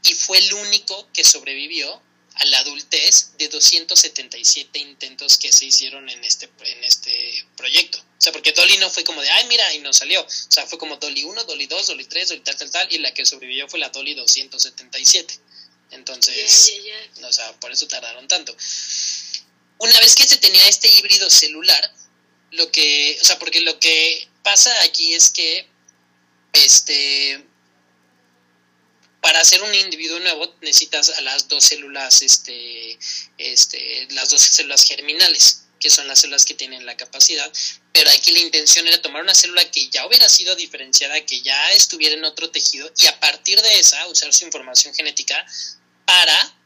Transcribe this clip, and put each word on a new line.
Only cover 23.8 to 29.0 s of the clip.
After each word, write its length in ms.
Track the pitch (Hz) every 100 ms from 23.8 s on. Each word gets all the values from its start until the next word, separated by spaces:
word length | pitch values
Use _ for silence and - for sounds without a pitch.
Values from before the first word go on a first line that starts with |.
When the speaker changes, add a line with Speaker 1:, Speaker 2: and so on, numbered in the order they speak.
| 165 160 160 165 - _
Speaker 1:
pasa 280 | - 202 247 226
aquí 320 | 185 - - 170
es 160 | -
que, 360 | - 165 175 - _ _ _ _ _ _ _ _
este, 920 | - - - - 147 143 139 139 139 _ _ _ _ _ _ _ _ _ _ _ _ _ _ _ _